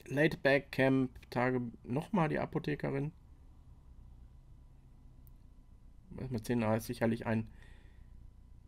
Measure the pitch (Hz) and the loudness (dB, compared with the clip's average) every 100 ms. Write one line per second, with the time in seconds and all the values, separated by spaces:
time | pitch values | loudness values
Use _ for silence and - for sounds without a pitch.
0 | - 131 156 - 139 139 - - 135 135 | -4 4 4 4 4 4 2 2 4 6
1 | 127 - - 123 123 127 120 - - 127 | 2 -4 -6 0 2 0 -2 -8 -6 -4
2 | - 196 156 147 - 156 151 147 151 135 | 0 2 2 0 -2 -4 -2 -2 -2 -2
3 | 143 - - - - - - - - - | -4 -6 -18 -20 -20 -20 -20 -20 -20 -20
4 | - - - - - - - - - - | -20 -20 -20 -20 -20 -20 -20 -20 -20 -20
5 | - - - - - - - - - - | -20 -20 -20 -20 -20 -20 -20 -20 -20 -20
6 | - - 127 120 - 120 110 113 - 123 | -14 -10 -4 -4 0 0 2 0 -2 -2
7 | 113 113 117 110 113 - - - - - | 0 0 0 -2 -2 -10 -20 -20 -20 -20
8 | - - - - - - | -20 -20 -20 -20 -20 -20